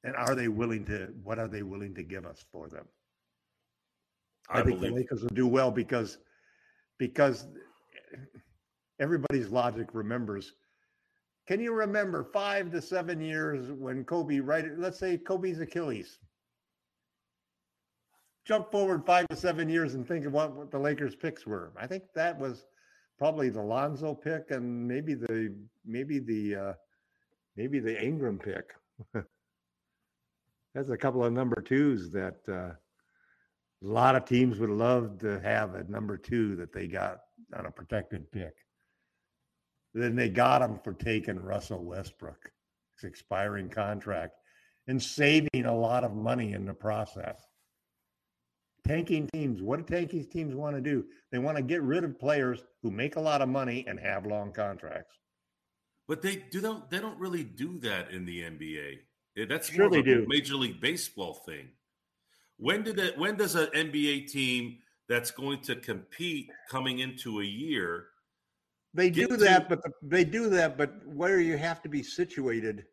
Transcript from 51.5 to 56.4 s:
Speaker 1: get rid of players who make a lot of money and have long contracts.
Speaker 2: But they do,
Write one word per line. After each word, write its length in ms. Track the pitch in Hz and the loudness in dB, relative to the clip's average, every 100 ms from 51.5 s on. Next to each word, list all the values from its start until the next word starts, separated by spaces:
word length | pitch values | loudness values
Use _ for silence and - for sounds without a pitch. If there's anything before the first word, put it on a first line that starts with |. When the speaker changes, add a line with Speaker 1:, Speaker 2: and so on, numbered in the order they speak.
| 151 | 0
Speaker 1:
get 200 | 127 170 | 0 0
rid 220 | 139 165 | 2 2
of 120 | 170 - | 0 -2
players 460 | 131 147 127 120 - _ | 2 4 2 -2 -8 _
who 100 | 117 | -4
make 240 | 98 139 160 | -2 -2 0
a 40 | |
lot 220 | 156 143 | 2 4
of 60 | 131 | 4
money 360 | 135 127 120 110 | 2 0 -4 -6
and 100 | 98 | -6
have 260 | 101 98 | -2 -2
long 280 | 101 104 101 | -2 -4 -4
contracts. 680 | 95 101 95 82 85 - _ _ _ _ _ _ _ _ _ - | -4 -4 -4 -8 -10 -12 _ _ _ _ _ _ _ _ _ -8
Speaker 2:
But 160 | 156 | -4
they 140 | 190 | -2
do, 240 | 190 | -4